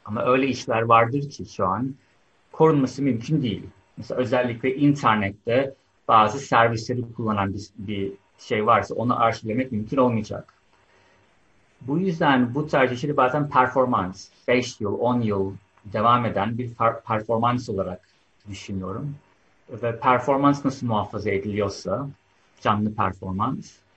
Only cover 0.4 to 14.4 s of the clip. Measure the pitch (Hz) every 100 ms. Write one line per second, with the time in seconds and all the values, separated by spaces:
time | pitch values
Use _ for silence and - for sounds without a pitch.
0.4 | 135 117 - 113 117 113 117 143 143 -
1.4 | - - 92 101 131 - _ _ _ _
2.4 | _ - 160 147 127 135 139 117 - 151
3.4 | 120 90 - - _ - - 127 117 127
4.4 | 123 117 131 139 143 143 123 107 98 -
5.4 | - 123 139 - _ _ - 113 107 -
6.4 | - 120 117 110 - 117 113 - 110 104
7.4 | 95 95 - - 98 101 98 - _ _
8.4 | - 110 110 107 - - 120 - 113 104
9.4 | 113 113 131 107 110 135 123 113 107 98
10.4 | - _ _ _ _ _ _ _ _ _
11.4 | _ _ _ - 123 160 190 165 156 131
12.4 | 120 139 147 143 127 120 147 139 143 151
13.4 | 143 127 127 135 123 110 92 95 - _